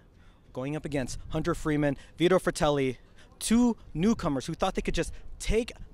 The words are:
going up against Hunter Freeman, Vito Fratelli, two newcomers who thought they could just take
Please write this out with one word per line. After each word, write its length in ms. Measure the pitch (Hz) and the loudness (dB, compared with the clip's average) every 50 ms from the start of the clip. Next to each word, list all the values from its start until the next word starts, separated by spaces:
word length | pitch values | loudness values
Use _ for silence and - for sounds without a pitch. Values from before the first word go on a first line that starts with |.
| - - - - - - - - _ - | -20 -20 -20 -20 -20 -20 -20 -20 _ -14
going 240 | - 127 127 139 151 | -10 -8 -6 -6 -6
up 80 | 156 - | -6 -6
against 340 | 160 143 143 123 123 - - - - | -4 -4 -4 -4 -4 -6 -10 -8 -6
Hunter 260 | - 160 156 175 160 | -4 -2 -2 -2 -2
Freeman, 400 | - - 156 151 147 151 143 135 - - - - - | -2 0 0 2 2 2 2 0 -2 -6 -14 -4 2
Vito 200 | 156 175 185 175 | 4 4 4 4
Fratelli, 580 | - 180 - - 170 151 147 143 135 131 117 - - - - - - - - - | 2 2 0 2 2 2 2 2 0 -2 -2 -6 -12 -20 -20 -20 -20 -20 -16 -8
two 380 | - - 220 233 247 240 220 - - - - | 0 2 4 6 6 4 2 -2 -6 -10 -4
newcomers 540 | 156 175 220 233 - - 165 143 131 - - | 0 2 2 2 2 0 -2 -2 -2 -4 -6
who 60 | 160 | -4
thought 220 | - 202 190 - | -2 -2 -2 -2
they 60 | 214 | -2
could 140 | - 196 - | -4 -2 -2
just 180 | 175 156 - - - - - - - | -2 -2 -4 -6 -12 -12 -14 -12 -8
take 320 | - - 208 220 247 - - - - - | -2 0 0 0 0 -2 -8 -16 -16 -12